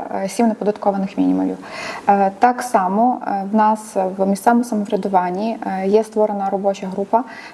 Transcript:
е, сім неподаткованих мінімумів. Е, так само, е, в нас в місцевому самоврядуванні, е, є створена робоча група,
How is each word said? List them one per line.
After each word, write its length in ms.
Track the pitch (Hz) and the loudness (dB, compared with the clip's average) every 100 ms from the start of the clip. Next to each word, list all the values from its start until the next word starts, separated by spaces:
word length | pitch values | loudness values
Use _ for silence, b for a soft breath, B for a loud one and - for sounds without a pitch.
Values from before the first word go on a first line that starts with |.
| - | -4
е, 140 | 196 190 | -6 -4
сім 200 | - 233 | 2 2
неподаткованих 680 | 214 202 208 202 196 190 - | 2 -2 0 0 0 -2 0
мінімумів. 380 | 92 185 185 185 B B B B - | 2 2 0 -4 B B B B 2
Е, 220 | 202 196 196 | 4 2 2
так 240 | 247 247 | 2 2
само, 580 | - 208 185 202 247 - - | 0 0 2 2 2 0 -4
е, 220 | 196 196 | -6 0
в 20 | 214 | 2
нас 400 | 214 220 - 196 185 196 | 2 2 -2 -4 -2 0
в 100 | 190 | 0
місцевому 380 | 196 240 240 | 2 4 4
самоврядуванні, 920 | 247 214 202 202 196 190 180 180 220 220 196 | 2 -2 -2 -2 0 0 0 -2 -4 -4 -4
е, 200 | 190 196 | -4 2
є 160 | 208 | 2
створена 460 | 220 220 214 202 196 | 2 0 0 0 -2
робоча 360 | 196 196 196 190 | -2 -2 -2 -4
група, 380 | 190 202 226 262 B B | -4 0 0 0 B B